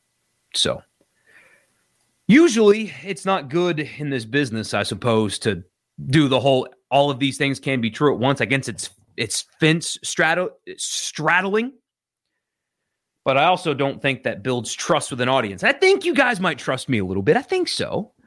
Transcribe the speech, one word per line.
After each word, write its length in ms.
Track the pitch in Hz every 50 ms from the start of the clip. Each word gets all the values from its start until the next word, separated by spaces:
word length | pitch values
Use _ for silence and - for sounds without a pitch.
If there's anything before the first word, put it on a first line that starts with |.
| _ _ _ _ _ _ _ _ _ _ -
So, 280 | - - - - - - _ _ _ _ _ _ _ _ _ _ - _ _ _ _ _ _ _ _ _ _ _ _ _ _ _ _ _ -
usually, 640 | 208 302 339 330 208 226 214 202 208 220 220 196 - -
it's 220 | 151 196 196 - -
not 240 | 190 190 185 156 127
good 320 | 143 175 175 175 165 151
in 300 | 147 - - - 151 143
this 160 | 139 123 110
business, 480 | 110 117 143 143 113 110 110 107 - -
I 100 | 104 101
suppose, 560 | - 110 95 - 120 113 110 110 101 - -
to 240 | - 113 101 87 92 - _ _ _ _ _ - 147 139
do 200 | 131 165 147 131
the 140 | 131 123
whole, 260 | 113 139 135 127 123 - - _ _ _
"All 180 | 127 139 143 143
of 100 | 139 117
these 180 | 139 135 127 -
things 240 | 147 139 135 131
can 180 | - 147 135 127
be 100 | 113 113
true 240 | 110 - 151 143 -
at 60 | 104
once" 220 | 117 135 139 -
against 260 | 120 101 135 135 127 -
its, 220 | 101 - - - - _ _ _ _
its 300 | - 117 - - - - - _ _
fence 380 | 165 156 160 170 - - - - -
straddle-, 480 | - - - 165 160 165 175 180 160 - _ _ - -
straddling. 960 | - - - - - - - - - 151 156 170 180 190 196 196 220 233 262 269 _ _ _ _ _ _ _ _ _ _ _ _ _ _ _ _ _ _ _ _ _ _ _ _ _ _ _ _ _ _
But 140 | 135 131 135
I 80 | 151
also 280 | 175 185 165 - 165 143
don't 280 | 127 139 139 131 -
think 220 | - 139 131 120 -
that 200 | 123 101 95 98
builds 300 | 131 127 120 110 - -
trust 380 | - - - 170 147 - -
with 100 | 143 120
an 80 | 123 123
audience. 340 | 131 135 117 101 95 - 180
I 100 | 233 277
think 320 | - 381 381 392 392 381
you 80 | 349 302
guys 260 | 277 269 247 240 175
might 180 | 190 175 151 127
trust 300 | - - 135 127 - -
me 100 | 127 107
a 80 | 95
little 180 | 92 95 98 95
bit. 140 | 117 - 247
I 40 |
think 260 | 277 - 381 370 349 -
so. 460 | - - - - - - 214 - _ _ _